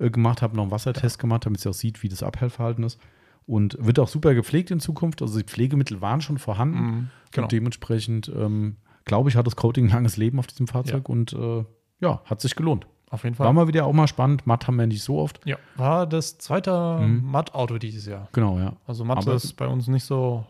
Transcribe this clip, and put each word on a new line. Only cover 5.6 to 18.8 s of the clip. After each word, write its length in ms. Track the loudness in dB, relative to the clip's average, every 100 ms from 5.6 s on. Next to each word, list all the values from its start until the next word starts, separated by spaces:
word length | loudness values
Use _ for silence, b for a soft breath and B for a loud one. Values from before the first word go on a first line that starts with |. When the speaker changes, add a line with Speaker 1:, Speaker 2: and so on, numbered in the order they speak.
| 0 2 0 -2
Speaker 1:
waren 200 | -2 -2
schon 180 | -2 -6
vorhanden. 400 | -4 -2 0 0
Speaker 2:
Mhm, 280 | -2 -2 -6 B B
genau. 140 | -4 -2
Speaker 1:
Und 60 |
dementsprechend, 800 | 0 -2 -4 -4 -2 -2 -4 -4 -4
ähm, 400 | -2 0 -2 -6 b b
glaub 240 | 0 2 4
ich, 80 | 4
hat 100 | 2
das 80 | 2
Coating 300 | 0 4 4
ein 40 |
langes 260 | 4 2 2
Leben 240 | 0 0
auf 80 | -4
diesem 180 | -4 -4
Fahrzeug 420 | -4 -4 -4 -2
Speaker 2:
Ja. 40 |
Speaker 1:
und, 180 | -2 -2
äh, 300 | -4 -4 -4 -6 _ _ -4
ja, 200 | -2 -2 -4
hat 140 | -4
sich 140 | -4 -2
gelohnt. 300 | 0 -2 -4 _ _
Speaker 2:
Auf 140 | -6
jeden 100 | -4
Fall. 120 | 0 4
Speaker 1:
War 80 |
mal 120 | 6 6
wieder 200 | 4 2
auch 60 |
mal 120 | 4 4
spannend. 400 | 4 2 2 2
Matt 200 | 0 2
haben 80 | 2
wir 100 | 2
nicht 160 | 0
so 140 | -2 -2
oft. 220 | -2 -6 -8
Speaker 2:
Ja, 100 | -8 -10 -4
war 300 | 0 2 0
das 300 | -2 -4 -8
zweite 600 | -4 -2 0 0 0 2
Speaker 1:
Mhm. 220 | 2 2
Speaker 2:
Matt-Auto 540 | 2 -2 -2 -2 -2 -4
dieses 260 | -6 -10
Jahr. 240 | -10 -12 -4
Speaker 1:
Genau, 260 | 2 2 2
ja. 160 | 0 -4